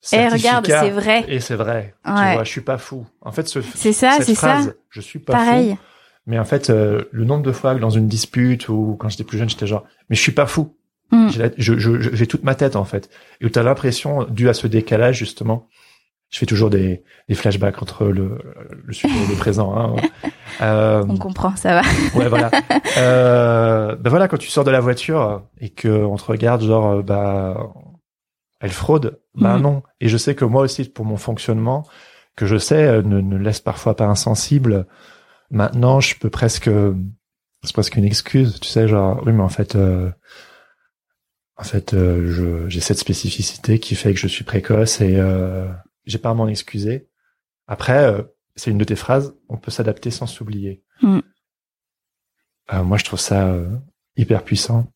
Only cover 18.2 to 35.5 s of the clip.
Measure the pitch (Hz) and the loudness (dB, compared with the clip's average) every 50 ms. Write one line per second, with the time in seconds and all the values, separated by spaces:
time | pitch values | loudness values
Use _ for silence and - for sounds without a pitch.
18.2 | 95 95 110 120 - - - - - - - - - - 113 - - - 277 240 | -2 -4 -6 -8 -12 -16 -18 -20 -20 -20 -20 -18 -14 -14 -14 -4 -2 -2 0 0
19.2 | 214 98 101 - - 117 101 98 107 95 98 110 117 113 117 113 - 330 - - | -2 -2 -2 -2 0 0 0 0 0 -2 0 -2 -2 -2 -2 -2 -2 -4 -6 -4
20.2 | - - - - - - - - - 110 107 107 107 110 107 107 101 101 104 190 | -10 -10 -10 -10 -18 -18 -8 -4 -2 0 2 2 4 4 2 2 2 0 -2 -4
21.2 | 185 196 185 - - 208 190 - - 185 180 175 185 - - 269 285 277 - - | -4 -6 -6 -4 -4 -4 -4 -2 0 2 2 4 4 2 2 2 0 0 0 0
22.2 | 254 - - - - - - 277 294 - - - - - 523 - 127 127 127 127 | 2 2 2 2 2 2 0 0 0 0 -2 -2 -2 0 0 2 4 4 4 4
23.2 | 123 123 123 123 120 120 117 117 113 113 113 110 110 107 110 113 113 120 123 170 | 6 6 4 4 4 4 4 2 2 2 2 0 0 -2 -6 -2 -2 2 2 4
24.2 | 196 185 - 147 - - - 151 143 135 135 131 120 123 123 123 - - 160 160 | 2 2 0 -4 -6 -2 0 0 2 4 4 4 2 2 -2 -2 -2 -4 -2 0
25.2 | 127 107 104 98 101 _ _ _ 127 104 _ - - 113 107 107 104 104 98 101 | 0 0 -2 -6 -10 _ _ _ -14 -14 _ -4 0 2 2 2 2 0 -2 -6
26.2 | - - 113 107 113 117 120 120 113 107 110 110 107 107 101 101 101 98 101 101 | -4 -4 -4 0 2 0 2 2 2 2 2 4 4 2 0 0 0 -2 -2 -2
27.2 | 101 101 98 98 95 95 92 104 113 107 - - - - - _ _ _ _ _ | 0 -2 -2 -2 -4 -4 -6 -8 -10 -12 -14 -18 -20 -20 -20 _ _ _ _ _
28.2 | _ _ _ _ _ _ _ _ - 101 92 - - - 151 156 135 110 - - | _ _ _ _ _ _ _ _ -8 -8 -6 -6 0 2 2 2 2 -2 -6 -8
29.2 | _ _ _ - - 190 117 127 135 143 143 139 - _ _ _ - 117 110 113 | _ _ _ 2 2 4 4 4 2 2 0 0 -4 _ _ _ 0 2 2 2
30.2 | - - 143 139 131 117 113 135 135 135 - - 135 127 _ - 113 107 107 101 | 0 -2 -2 0 0 2 4 4 2 2 0 -4 -8 -8 _ -8 -6 -6 -6 -6
31.2 | - - 117 107 - - 113 110 113 117 131 143 156 _ _ - - - - _ | -6 -6 -6 -6 -2 -2 -2 0 0 -2 -2 -4 -6 _ _ -20 -20 -20 -20 _
32.2 | _ _ _ - 110 98 104 107 - - 151 156 151 147 117 110 101 104 101 98 | _ _ _ -4 0 2 2 0 2 2 2 4 4 6 4 4 4 2 2 2
33.2 | 98 98 98 95 98 107 107 - _ - 113 - - 117 107 - 113 104 104 95 | 0 0 -2 -2 -2 -2 -2 -2 _ -6 -6 -2 -2 -2 0 2 2 0 2 0
34.2 | - 117 113 107 - - 143 143 131 120 107 98 90 - _ _ - - - _ | 0 0 -2 -2 0 0 0 2 4 2 2 0 -2 -4 _ _ -20 -20 -20 _
35.2 | _ _ _ _ _ _ | _ _ _ _ _ _